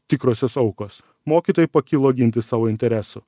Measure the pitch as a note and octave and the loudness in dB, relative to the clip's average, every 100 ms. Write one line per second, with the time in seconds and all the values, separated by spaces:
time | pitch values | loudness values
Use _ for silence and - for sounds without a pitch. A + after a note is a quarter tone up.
0 | - C#3+ B2+ A2+ B2+ C#3 A2+ - G#2 - | -6 -2 0 0 -2 -2 -2 -4 -12 -16
1 | _ _ - E3 - F3 D#3+ D3+ - D3 | _ _ -2 0 2 0 2 0 0 2
2 | C3+ B2+ A#2 A#2 - A#2 A2+ A2 A#2+ A2 | 2 2 2 0 -2 -2 -2 -2 -2 -4
3 | G2+ A2 | -6 -14